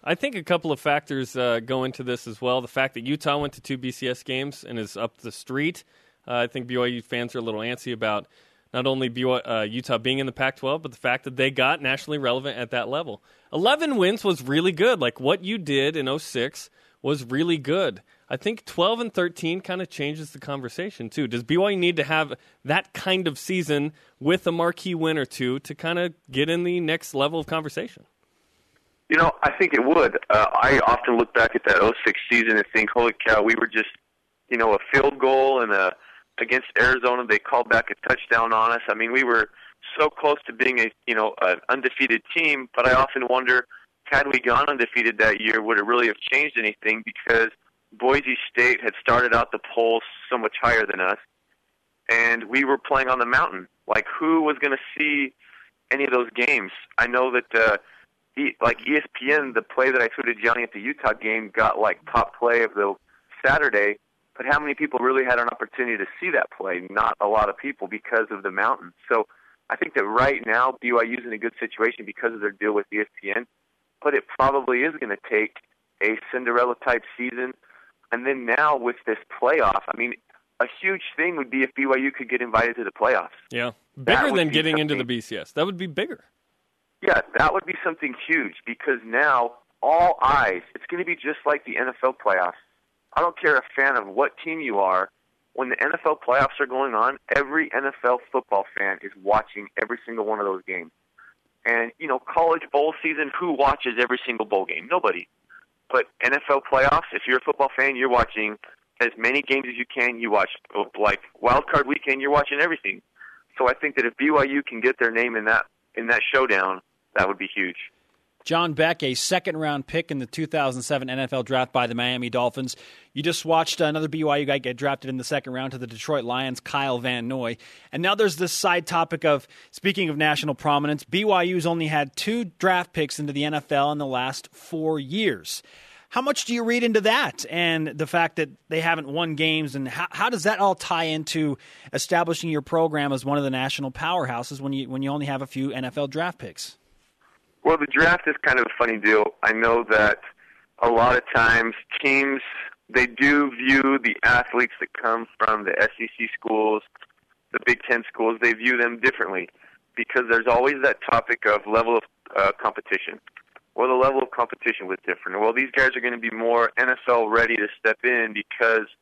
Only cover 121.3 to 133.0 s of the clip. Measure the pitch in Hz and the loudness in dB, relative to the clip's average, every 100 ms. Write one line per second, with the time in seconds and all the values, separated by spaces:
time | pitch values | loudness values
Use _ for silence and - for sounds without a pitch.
121.3 | 131 117 131 127 131 120 117 123 127 120 | -4 0 0 2 0 0 0 -2 -2 -4
122.3 | 123 120 135 131 - - - _ - 156 | -2 -2 -2 -8 -10 -18 -20 _ -4 -4
123.3 | 165 156 160 160 - 156 156 156 156 156 | -4 0 0 2 0 0 0 -4 -2 0
124.3 | 143 143 139 123 120 139 139 135 131 123 | 0 0 -2 -2 -4 -2 -4 -6 -8 -4
125.3 | 143 131 127 131 127 123 110 - 147 117 | -4 -4 -8 -8 -10 -12 -10 -4 -2 -2
126.3 | 127 135 123 - 143 139 123 127 123 117 | -4 -4 -8 -4 -2 -2 -2 -2 -4 -4
127.3 | 131 117 117 - - _ 143 180 202 208 | -6 -6 -8 -14 -20 _ -4 0 2 2
128.3 | 147 175 - 190 175 165 175 165 160 160 | 0 -4 0 2 0 0 -2 -2 0 2
129.3 | 143 - - - - 196 196 175 151 156 | 2 -2 -20 -20 -4 -4 -2 -2 0 0
130.3 | 147 151 131 151 143 147 147 - 185 214 | 0 -2 -2 0 2 0 -4 -4 -2 2
131.3 | 190 175 180 165 170 156 151 143 - 202 | 2 2 0 0 -2 0 -2 -2 -4 -4
132.3 | 233 196 - 185 180 175 - | -4 -4 -2 0 0 -2 -4